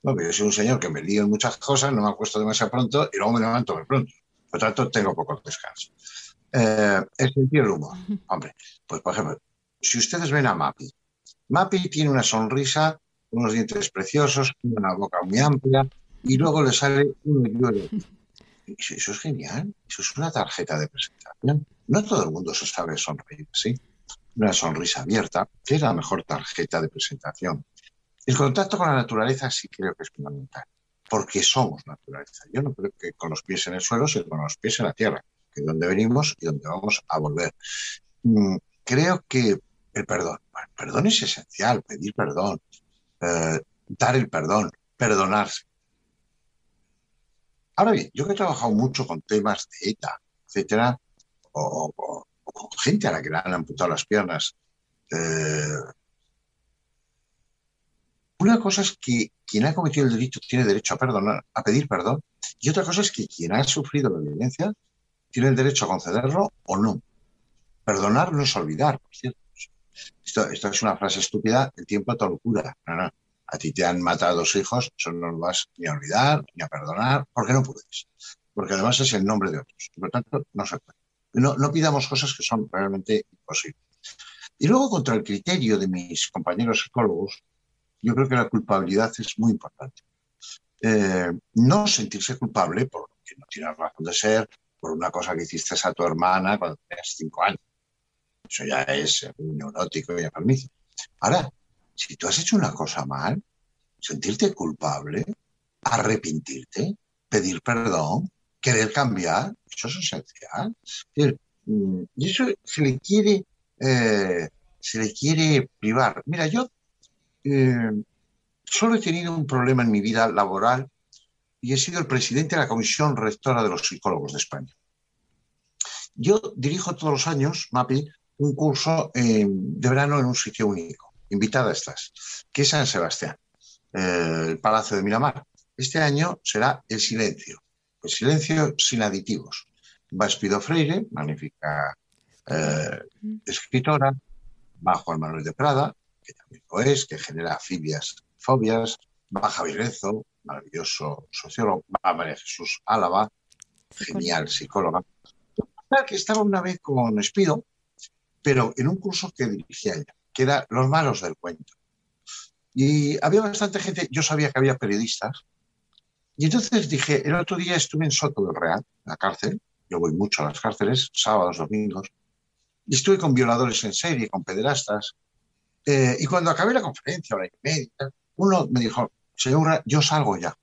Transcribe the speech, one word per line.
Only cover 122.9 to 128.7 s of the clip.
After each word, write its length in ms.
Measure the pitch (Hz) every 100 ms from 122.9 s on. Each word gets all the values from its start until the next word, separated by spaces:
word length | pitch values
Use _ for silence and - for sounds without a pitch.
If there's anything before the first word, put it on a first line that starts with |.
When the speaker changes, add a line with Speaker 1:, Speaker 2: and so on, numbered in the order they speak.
| - 151 127
Speaker 1:
Rectora 460 | 110 104 135 120
de 60 | 107
los 180 | 87 -
Psicólogos 460 | - 101 82 -
de 60 | -
España. 380 | - - 65 _ _ _ _ _ _ _ _ _ _ _ - - -
Yo 380 | - 120 214 - -
dirijo 380 | 131 180 180
todos 180 | 156 156
los 140 | 139 160
años, 420 | 151 139 - -
MAPI, 360 | 127 127 131 147 _ _ _
un 160 | 147
curso, 560 | 143 151